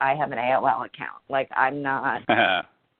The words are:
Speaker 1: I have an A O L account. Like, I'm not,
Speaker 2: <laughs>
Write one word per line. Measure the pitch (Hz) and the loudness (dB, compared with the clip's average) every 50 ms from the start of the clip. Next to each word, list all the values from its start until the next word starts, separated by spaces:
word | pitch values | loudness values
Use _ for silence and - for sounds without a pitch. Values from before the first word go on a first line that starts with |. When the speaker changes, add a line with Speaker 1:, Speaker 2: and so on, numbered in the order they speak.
Speaker 1:
I | 135 135 139 | 0 0 0
have | 156 143 139 | 0 -2 -2
an | 135 117 | -2 -2
A | 123 127 135 110 | 0 2 2 2
O | 120 | 2
L | 139 117 120 120 | 0 0 -2 -4
account. | - - - 95 57 - - - - | -10 -10 -12 -12 -12 -12 -14 -10 -4
Like, | 135 135 127 - - | -4 -4 -4 -2 0
I'm | 95 135 139 143 143 139 | 0 0 0 0 -2 -4
not, | 139 135 120 127 135 113 117 110 | -2 -2 -2 -2 -2 -4 -2 0
Speaker 2:
<laughs> | - 113 117 107 95 92 85 - - _ _ _ _ _ | 2 2 4 4 4 2 0 -2 -6 _ _ _ _ _